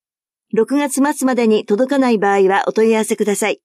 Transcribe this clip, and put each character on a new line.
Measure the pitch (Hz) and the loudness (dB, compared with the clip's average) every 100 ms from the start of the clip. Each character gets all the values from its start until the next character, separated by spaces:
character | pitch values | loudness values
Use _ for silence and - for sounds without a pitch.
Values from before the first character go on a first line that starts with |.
| _ _ _ _ _ | _ _ _ _ _
六 | 202 220 277 | -2 0 0
月 | 294 - | -2 -2
末 | 277 294 262 | -2 0 -2
ま | |
で | 247 233 | 0 2
に | 214 202 | 0 0
届 | 208 254 | -2 0
か | 277 | 0
な | 262 | 0
い | 220 | 0
場 | 202 | 0
合 | 196 190 | 2 2
は | 196 - | 2 0
お | |
問 | - 226 | 0 2
い | 220 | 2
合 | |
わ | 214 | 0
せ | 220 | -2
く | 208 | -2
だ | 202 | -2
さ | 214 | -2
い。 | - | -6